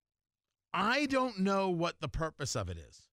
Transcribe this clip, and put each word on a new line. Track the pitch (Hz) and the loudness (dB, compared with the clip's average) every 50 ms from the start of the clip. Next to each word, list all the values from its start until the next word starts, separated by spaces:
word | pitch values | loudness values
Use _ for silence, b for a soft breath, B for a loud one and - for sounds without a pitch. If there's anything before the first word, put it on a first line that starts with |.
| _ _ _ _ _ _ _ _ _ _ _ _ _ _ - | _ _ _ _ _ _ _ _ _ _ _ _ _ _ -4
I | 175 196 220 254 285 302 | 0 2 2 2 2 2
don't | 262 269 262 254 254 214 185 | 2 2 2 2 2 0 0
know | 190 196 196 196 196 190 | 2 2 4 2 2 2
what | 175 165 170 170 - - | 0 0 0 -2 -2 -4
the | 160 135 | -8 -6
purpose | - 170 165 156 - - 139 - - | -4 -4 -4 -4 -4 -6 -6 -4 -2
of | 120 95 90 | -2 -4 -4
it | 87 82 | -6 -10
is. | 71 62 - - - _ | -12 -18 -20 -20 -20 _